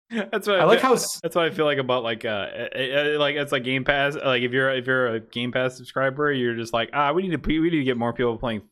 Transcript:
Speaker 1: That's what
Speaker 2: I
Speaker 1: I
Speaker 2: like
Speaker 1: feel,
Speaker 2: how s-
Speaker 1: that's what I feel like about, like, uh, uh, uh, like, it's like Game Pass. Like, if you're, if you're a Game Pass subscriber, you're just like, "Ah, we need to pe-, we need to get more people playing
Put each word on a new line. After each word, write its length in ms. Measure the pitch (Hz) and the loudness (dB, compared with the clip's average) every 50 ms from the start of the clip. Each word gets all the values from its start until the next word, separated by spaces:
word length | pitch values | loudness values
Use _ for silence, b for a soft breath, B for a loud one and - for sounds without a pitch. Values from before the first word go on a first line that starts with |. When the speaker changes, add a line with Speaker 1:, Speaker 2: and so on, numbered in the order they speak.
| _ - | _ -10
Speaker 1:
That's 380 | 226 220 196 - - 208 208 | -6 -6 -6 -4 -6 -4 0
what 140 | 214 202 180 | 0 2 4
Speaker 2:
I 20 | |
Speaker 1:
I 20 | 160 | 6
Speaker 2:
like 120 | 175 226 - | 6 6 6
Speaker 1:
feel, 120 | - 262 | 6 4
Speaker 2:
how 40 | 240 | 2
s- 240 | 160 - - - - | 2 0 -4 -6 -6
Speaker 1:
that's 140 | - 165 - | -6 -2 0
what 120 | 175 165 | 0 0
I 40 | 156 | 0
feel 140 | 127 151 156 | 0 0 2
like 140 | 147 143 135 | 2 2 0
about, 260 | 131 123 123 127 113 | 0 0 0 0 0
like, 200 | 113 117 110 - | -2 -4 -4 -4
uh, 40 | 113 | -4
uh, 500 | 107 101 95 - - 113 120 - - 120 | -2 -2 -4 -6 -6 -8 -8 -6 -4 -4
uh, 400 | 135 127 135 143 147 147 151 147 | -2 0 0 0 2 2 2 2
like, 160 | 147 143 147 | 2 2 0
it's 160 | 147 143 143 | 0 -2 0
like 140 | 147 135 117 | 0 -2 0
Game 180 | 127 131 135 | 0 -2 0
Pass. 320 | 127 143 143 139 139 143 143 | 2 2 2 2 2 0 0
Like, 280 | - - 139 127 123 | 0 0 2 2 2
if 100 | 123 123 | 2 0
you're, 200 | 123 131 135 135 | 2 2 2 2
if 140 | 135 127 123 | 0 0 0
you're 300 | 131 131 131 127 120 113 | 0 2 2 2 0 0
a 20 | 113 | -4
Game 300 | 113 - - 123 120 123 | -6 -6 -6 -4 -4 -2
Pass 260 | 117 127 127 127 127 | 0 0 0 -2 -2
subscriber, 540 | - 123 - - 135 135 135 127 139 147 147 | -6 -14 -8 -4 -2 -2 -2 0 0 0 0
you're 240 | 143 131 123 120 117 | 0 0 0 0 -2
just 180 | 117 117 113 | -2 -4 -2
like, 180 | - 117 113 - | -2 -2 -2 -2
"Ah, 180 | - 143 147 143 | 0 0 2 2
we 100 | 151 180 196 | 2 0 -2
need 80 | 185 | -2
to 80 | 160 123 | -4 -2
pe-, 180 | - - 156 160 | -2 0 0 2
we 120 | 160 175 | 2 2
need 80 | 165 156 | 2 2
to 60 | 131 | 0
get 120 | 131 127 | 0 0
more 160 | 117 117 120 | 0 -2 -2
people 260 | 117 - 123 120 113 110 | 0 0 0 0 -2 -2
playing 240 | - 120 110 104 - _ | -4 -4 -6 -6 -8 _